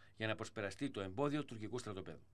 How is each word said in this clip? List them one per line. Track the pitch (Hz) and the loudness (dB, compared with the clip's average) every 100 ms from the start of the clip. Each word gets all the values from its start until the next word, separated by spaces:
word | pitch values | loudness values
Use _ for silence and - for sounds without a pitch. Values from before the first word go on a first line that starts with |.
| - - | -14 -2
για | 110 | 0
να | |
προσπεραστεί | 107 - - 101 - 139 | 2 -2 -2 -2 0 -2
το | 92 | 0
εμπόδιο | 98 95 147 147 | -2 4 4 4
τουρκικού | 143 113 107 120 | 0 -4 -2 -2
στρατοπέδου. | 107 95 92 78 - | -2 -4 -6 -8 -12